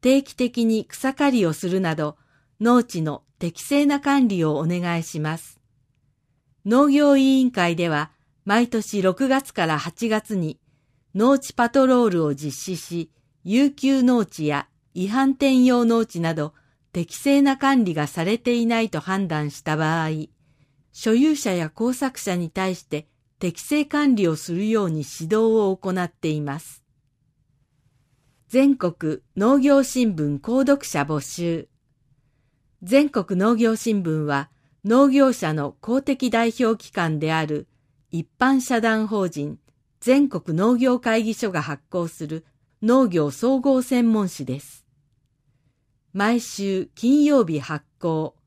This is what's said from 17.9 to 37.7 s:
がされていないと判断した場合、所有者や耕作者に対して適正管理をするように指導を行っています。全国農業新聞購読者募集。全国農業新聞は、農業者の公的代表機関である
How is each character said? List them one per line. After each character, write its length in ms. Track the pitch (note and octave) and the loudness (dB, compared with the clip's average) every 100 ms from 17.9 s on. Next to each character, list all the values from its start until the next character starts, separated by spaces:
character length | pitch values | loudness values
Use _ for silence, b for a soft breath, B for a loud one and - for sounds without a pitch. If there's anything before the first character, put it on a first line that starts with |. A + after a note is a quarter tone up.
が 140 | D#3+ D3 | -2 -4
さ 160 | - | -4
れ 140 | E3 A3+ | -2 -2
て 180 | B3 A#3+ | 0 0
い 100 | A3+ | 0
な 140 | A#3 | 0
い 100 | A3+ | -2
と 120 | D#3 | -4
判 260 | - F#3+ F#3+ | -6 -4 -4
断 240 | D#3 D3 | -4 -6
し 100 | - | -8
た 140 | - D#3 | -6 -2
場 300 | D#3 E3 D#3+ | 0 -2 -2
合、 220 | D#3 D#3 _ _ _ _ _ _ | -6 -10 _ _ _ _ _ _
所 200 | - A3+ | -6 0
有 220 | A3+ D4+ D4 | 2 2 2
者 180 | A3 | -2
や 160 | F3+ D#3 | -4 -4
耕 240 | - A3+ | -4 -4
作 260 | B3+ C4+ B3+ | -2 -6 -6
者 180 | - F3+ | -6 -4
に 120 | E3+ | -6
対 260 | G3 F#3+ F3+ | -4 -6 -6
し 80 | |
て 240 | - D3+ - _ _ _ | -8 -10 -10 _ _ _
適 240 | F3+ E3+ | -8 -8
正 220 | - D4 | -4 -2
管 320 | D4 D4 C#4+ A#3 | -2 0 2 2
理 140 | F3+ | 0
を 80 | D#3 | -2
す 160 | - | -6
る 160 | E3+ G#3+ | -4 -2
よ 160 | A3 F#3+ | 0 -2
う 40 | |
に 100 | D#3 | -4
指 260 | C#3+ - D#3+ | -8 -10 -2
導 100 | G#3+ | 0
を 400 | A3+ A3 G3+ F#3+ | 2 2 0 -2
行 140 | F#3+ | -4
っ 180 | F3+ F3 | -4 -6
て 200 | _ E3 | _ -4
い 100 | D3+ | -4
ま 200 | C#3+ C#3+ | -6 -10
す。 260 | - - _ _ _ _ _ _ _ _ _ _ _ _ _ _ _ _ _ | -14 -20 _ _ _ _ _ _ _ _ _ _ _ _ _ _ _ _ _
全 280 | B3 C#4 C4 | 4 4 4
国 440 | F3+ E3 D#3 D3+ _ - | -2 -4 -6 -6 _ -2
農 240 | G#3+ C#4 | 2 4
業 240 | C4+ C#4 | 6 4
新 320 | C4 B3+ A#3 E3 | 2 0 0 0
聞 240 | D3 C#3+ | -4 -4
購 260 | - B3 C4+ | -2 0 2
読 200 | C#4 - | 2 0
者 180 | D#3+ | -4
募 160 | D3 D3+ | -2 -4
集。 480 | - - E3+ E3 - _ _ _ _ _ _ _ _ _ _ _ | -6 -6 -4 -4 -8 _ _ _ _ _ _ _ _ _ _ _
全 260 | F3+ C4 D4 | 2 2 4
国 300 | A#3 F3 F3+ | -2 -2 0
農 160 | G#3 A#3 | 2 2
業 200 | A3+ A3+ | 2 0
新 280 | A#3 G#3 | -2 -2
聞 220 | E3+ D#3 D3 | -2 -4 -2
は、 260 | C#3 C#3+ _ _ _ | -4 -4 _ _ _
農 260 | G3 A#3+ C#4+ | 0 4 4
業 240 | C4 C4+ | 4 2
者 220 | B3 E3 D#3 | 2 -4 -4
の 200 | C#3+ - | -6 -10
公 220 | - B3+ | -4 -4
的 260 | C4+ C4+ B3+ | -2 -4 -2
代 240 | A3+ A#3 A3+ | 0 -2 0
表 200 | A#3 A3+ | -2 -2
機 140 | - | -6
関 260 | - E3 D3+ | -6 -4 -2
で 160 | D#3 | -2
あ 100 | D#3+ | -2
る 240 | D3+ D3+ - | -4 -6 -10